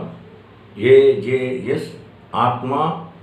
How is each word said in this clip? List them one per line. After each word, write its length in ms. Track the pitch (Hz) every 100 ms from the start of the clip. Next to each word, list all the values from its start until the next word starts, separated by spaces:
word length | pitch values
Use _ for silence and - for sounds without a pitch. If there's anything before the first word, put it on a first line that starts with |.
| - - - - - - - 101 120
ஏ 80 | 135 139 117
ஜே 160 | 110 127 127 127 117 151
எஸ் 120 | 156 - - - - 107
ஆத்மா 380 | 123 123 127 143 165 175 - -